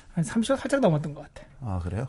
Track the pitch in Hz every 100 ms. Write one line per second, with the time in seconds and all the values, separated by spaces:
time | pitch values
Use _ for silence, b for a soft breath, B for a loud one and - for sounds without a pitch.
0 | B - 160 233 220 - 254 277 220 151
1 | 160 147 - - - - 123 92 85 92